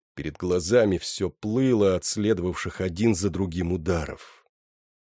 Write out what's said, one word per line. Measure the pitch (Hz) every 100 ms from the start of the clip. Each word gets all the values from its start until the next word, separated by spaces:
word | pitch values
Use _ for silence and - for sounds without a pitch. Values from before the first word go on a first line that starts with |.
| _ -
Перед | - -
глазами | 90 90 85 117 110 87
всё | - - 92
плыло | - 107 117 131 113 98 90
от |
следовавших | - - 104 98 90 85 - -
один | 95 85 113 90
за | 98
другим | 82 95 82 85
ударов. | 90 80 85 76 - - - _ _ _ _ _ _ _